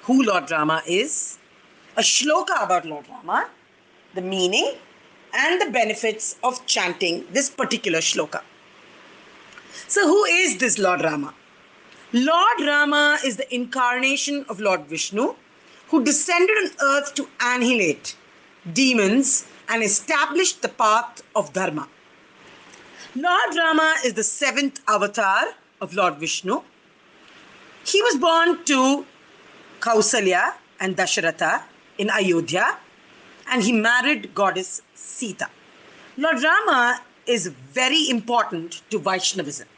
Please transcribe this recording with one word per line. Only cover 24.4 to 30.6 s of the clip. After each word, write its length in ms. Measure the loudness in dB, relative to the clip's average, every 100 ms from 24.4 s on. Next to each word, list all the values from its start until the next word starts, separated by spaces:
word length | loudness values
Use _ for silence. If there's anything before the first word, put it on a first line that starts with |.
| -2 0 -2 -4 -2
avatar 600 | 0 0 0 2 2 0 -6 _ _
of 100 | -8
Lord 240 | 0 0 0
Vishnu. 460 | -6 -6 -2 -4 -6 _ _ _ _ -20 -20 -20 -20 -20 -20 -14
He 160 | -2 2
was 160 | 2 2
born 480 | 2 4 2 0
to 400 | 0 2 4 2 -4 -20 -20 -20 -20 -20 -20 -8
Kausalya 760 | 2 2 2 2 2 2 0 -4